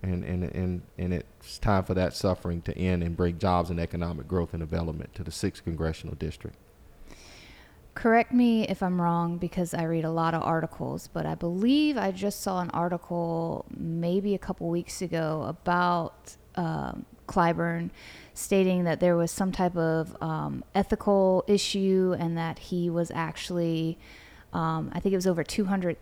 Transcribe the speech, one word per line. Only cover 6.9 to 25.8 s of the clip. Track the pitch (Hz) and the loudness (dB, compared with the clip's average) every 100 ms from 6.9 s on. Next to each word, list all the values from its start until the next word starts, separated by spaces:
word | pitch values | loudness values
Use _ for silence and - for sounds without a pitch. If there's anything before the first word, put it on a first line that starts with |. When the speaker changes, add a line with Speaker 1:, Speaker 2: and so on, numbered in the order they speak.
| - - - - - - - - - - | -20 -20 -20 -20 -20 -20 -20 -20 -20 -16
Speaker 2:
Correct | - 233 226 226 | 0 4 6 6
me | 247 240 226 214 | 4 4 4 0
if | 185 | 0
I'm | 185 180 | 0 2
wrong, | 175 170 170 170 | 2 2 0 -2
because | 170 - 170 | -4 -2 -2
I | 165 | -2
read | 165 165 | 0 0
a | 160 | 0
lot | 165 165 | 0 0
of | 165 | 0
articles, | - 160 165 - 135 143 - | 0 0 0 -6 -6 -6 -8
but | 165 | -6
I | 156 | -4
believe | 160 170 175 226 285 302 269 | -2 -4 0 4 4 4 2
I | 196 | 0
just | 185 202 202 | 0 -4 -2
saw | - 185 | -2 -2
an | 175 | -2
article | - 175 175 - 170 170 165 165 - - - | -2 -2 -2 -4 -4 -2 -2 -2 -4 -8 -8
maybe | 165 165 170 185 202 | -6 -2 0 0 0
a | 190 | -2
couple | - 185 170 | -2 -6 -2
weeks | 170 175 - | -2 -4 -8
ago | 180 165 156 156 139 | -4 -2 -2 -2 -4
about, | 160 - 180 180 175 165 - - - - - | -4 0 2 4 2 -2 -8 -20 -20 -10 -4
um, | 165 160 67 - - - - | -2 -2 -4 -8 -12 -16 -4
Clyburn | - 170 165 165 170 170 - - - - | 2 2 2 0 -2 -6 -10 -20 -20 -18
stating | - - 196 185 185 | -12 0 4 4 4
that | 175 156 | 2 2
there | 180 170 | 4 4
was | 170 | 2
some | - 190 | 0 -2
type | 180 180 175 | 2 0 2
of, | 165 160 165 - | 0 0 -2 -6
um, | 160 156 147 135 - 196 | -4 -4 -4 -6 -2 0
ethical | 202 214 - 196 190 185 - | 0 0 4 6 6 4 4
issue | 202 - 202 190 190 185 180 | 2 2 0 4 4 4 2
and | 165 165 | 0 -2
that | 165 - | -4 -6
he | - 180 170 | -4 -2 0
was | 170 170 | 0 -2
actually, | - 160 160 - 175 170 165 160 170 - - - - - | -2 -6 -6 -4 -2 0 0 -2 -4 -12 -20 -20 -20 -8
um, | - 165 160 - | -2 -2 -2 -4
I | 180 | -2
think | 196 | 0
it | 190 | 2
was | 185 | 2
over | 170 | 2
two | - - | 0 -2
hundred | 190 196 | 0 0